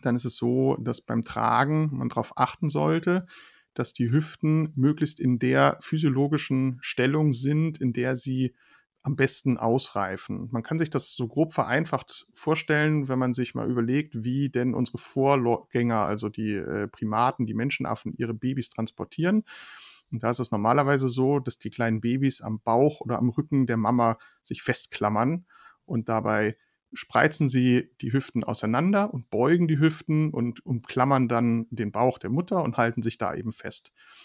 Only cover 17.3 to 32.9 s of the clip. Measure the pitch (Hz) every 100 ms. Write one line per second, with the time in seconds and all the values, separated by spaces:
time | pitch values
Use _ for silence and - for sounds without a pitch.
17.3 | - 110 110 135 - - 113 110 - 117
18.3 | 110 127 135 - - 113 - - - 175
19.3 | 214 - - - - - - - 113 117
20.3 | 123 117 107 107 139 139 139 131 123 131
21.3 | 143 127 - 110 - 113 110 120 131 135
22.3 | - 117 107 - 117 147 - 117 120 120
23.3 | 147 - 139 123 113 107 120 117 113 -
24.3 | _ - - - - - - 104 107 127
25.3 | 175 - _ - _ - 117 113 110 110
26.3 | 107 107 - _ _ _ - - - 151
27.3 | 156 139 127 127 123 - - 131 135 -
28.3 | 117 - 107 110 123 180 202 208 131 -
29.3 | 107 131 175 165 147 156 156 - 156 156
30.3 | 120 120 117 - 117 - 131 131 135 120
31.3 | 117 120 117 113 117 104 107 127 - 101
32.3 | 139 175 185 139 117 117